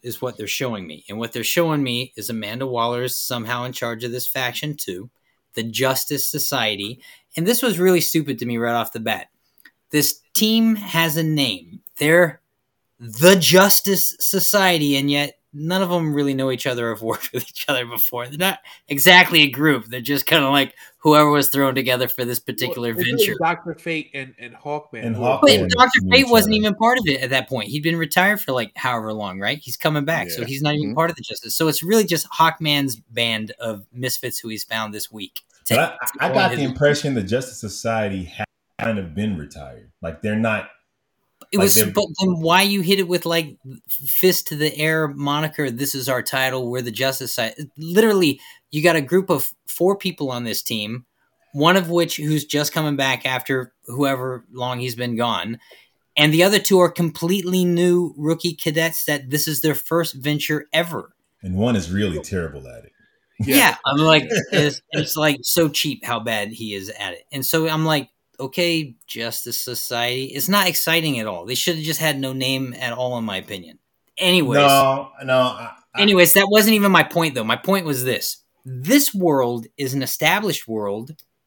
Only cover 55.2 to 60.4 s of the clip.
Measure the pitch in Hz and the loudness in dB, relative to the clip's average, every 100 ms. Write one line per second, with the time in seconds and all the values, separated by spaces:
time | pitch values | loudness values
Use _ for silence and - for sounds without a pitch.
55.2 | 120 98 92 117 - - _ _ _ - | 0 -2 -4 -8 -14 -20 _ _ _ 4
56.2 | 226 160 185 202 202 190 175 170 170 - | 4 6 4 4 4 4 4 2 -4 -2
57.2 | 170 196 180 185 180 170 180 175 170 - | -2 -2 0 0 2 4 4 4 0 -4
58.2 | 151 160 175 160 165 156 165 - - 147 | -2 -2 -2 -4 -2 0 0 -2 -2 -2
59.2 | 131 147 160 147 156 139 - 165 165 139 | -2 -4 -2 0 0 -2 -2 -2 -2 -4
60.2 | 135 151 | -4 -2